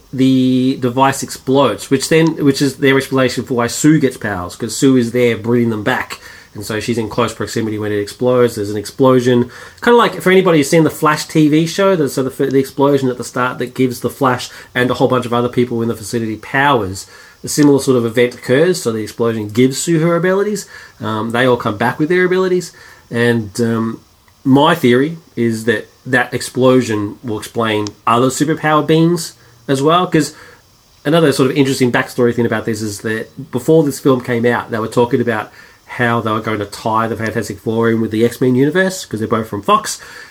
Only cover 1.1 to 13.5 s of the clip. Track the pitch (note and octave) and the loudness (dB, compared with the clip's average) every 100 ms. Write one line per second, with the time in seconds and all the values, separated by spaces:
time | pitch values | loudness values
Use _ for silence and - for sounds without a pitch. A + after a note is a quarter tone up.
1.1 | C3 B2 - - C3+ B2+ G2 - C3+ - | 0 -8 -8 0 2 2 0 -2 -2 2
2.1 | D#3+ E3 D#3+ C#3+ C3+ C#3+ C3+ C3+ C3+ C3 | 2 2 2 0 2 0 0 2 2 0
3.1 | C3+ B2+ B2 A2+ A#2+ A#2 - D#3 D#3 B2+ | 0 0 -2 -4 -2 -2 2 4 4 2
4.1 | - A2 F#2+ F2 - A2+ - C3+ C3 A#2 | -2 -6 -6 -8 -10 -10 0 2 4 2
5.1 | B2 A#2+ G#2+ G#2+ B2 A#2 G#2+ G#2 B2 - | 2 0 0 0 0 2 0 -2 -4 -6
6.1 | - - - - - G2+ G#2+ G#2+ A#2 A2 | -14 -18 -20 -18 -14 -8 -6 -4 -4 -2
7.1 | - A2+ - A2 A#2 A2 G#2+ G#2 G#2 G2+ | -2 -2 -4 -8 -4 -4 -4 -4 -4 -4
8.1 | - B2 B2+ A#2+ A2+ G2+ G#2 G2+ - C3 | -2 0 2 2 0 -6 -6 -6 0 4
9.1 | B2+ A#2+ B2 A#2+ - - - - A#3+ G3+ | 4 4 2 0 -6 -20 -4 2 4 4
10.1 | E3+ F#3 F#3+ F3+ E3 C#3 E3 D#3 - D#3 | 0 2 4 4 2 2 2 2 2 0
11.1 | D#3 - E3 D3+ D3+ D#3+ - G3 F#3 C3+ | 0 -2 2 4 4 0 0 2 2 0
12.1 | C#3+ C3 - C#3 C3+ C3+ - C#3 C#3+ C3 | -2 -4 -2 0 0 0 0 2 2 0
13.1 | B2 A#2 C3 B2 | -4 -6 -4 -4